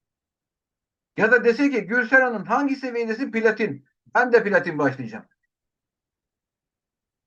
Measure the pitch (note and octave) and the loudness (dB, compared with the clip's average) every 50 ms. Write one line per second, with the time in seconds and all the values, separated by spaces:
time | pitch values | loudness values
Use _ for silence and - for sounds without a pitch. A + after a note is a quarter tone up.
0 | _ _ _ _ _ _ _ _ _ _ _ _ _ _ _ _ _ _ _ _ | _ _ _ _ _ _ _ _ _ _ _ _ _ _ _ _ _ _ _ _
1 | _ _ _ - F#3+ A3+ B3 A#3+ G#3 A#3 A3+ C#4+ C#4+ C#4 C4+ A3+ F3+ E3 A3+ B3 | _ _ _ 0 2 4 4 4 4 2 2 2 2 0 0 -2 -4 -2 -2 -2
2 | A#3+ A#3 C4+ C4 C4 B3 A#3 G#3 F#3 D#3 A3+ C4 C#4+ C#4 C4+ - - B3+ A#3 A#3 | 0 4 4 4 4 2 0 -4 -4 -2 -2 0 0 -2 -4 -4 -6 -6 -6 -4
3 | A#3 A3+ A3 A3+ C#4 A3+ - A3+ A3 A3+ A3 - A3+ E3+ C#3 C3+ - _ _ _ | -4 -4 -6 -6 -6 -6 -2 0 0 0 0 0 -2 -4 -6 -8 -16 _ _ _
4 | _ _ - E3+ A#3 B3 A#3 A#3 G3 G3+ G3 F3 - E3+ D#3 D3 C#3+ C3+ C3 - | _ _ 0 0 2 4 4 4 4 4 0 0 0 -2 -4 -2 -2 -2 -2 -4
5 | B2 G#2+ G#2 - - _ _ _ _ _ _ _ _ _ _ _ _ _ _ _ | -10 -12 -14 -16 -18 _ _ _ _ _ _ _ _ _ _ _ _ _ _ _
6 | _ _ _ _ _ _ _ _ _ _ _ _ _ _ _ _ _ _ _ _ | _ _ _ _ _ _ _ _ _ _ _ _ _ _ _ _ _ _ _ _
7 | _ _ _ _ _ | _ _ _ _ _